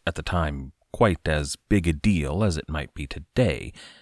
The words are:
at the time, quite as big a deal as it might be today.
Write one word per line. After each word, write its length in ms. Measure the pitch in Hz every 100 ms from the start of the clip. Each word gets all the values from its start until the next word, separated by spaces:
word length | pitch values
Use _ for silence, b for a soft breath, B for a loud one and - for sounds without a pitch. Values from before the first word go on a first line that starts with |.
| -
at 80 | -
the 80 |
time, 480 | - 87 78 69 67 - _
quite 360 | - 113 82 80
as 280 | 76 71 - -
big 180 | 104 85
a 60 |
deal 500 | 73 107 90 69 85
as 140 | 107 78
it 100 | -
might 240 | 78 69 -
be 100 | 71
today. 640 | - - - 113 65 58 B B B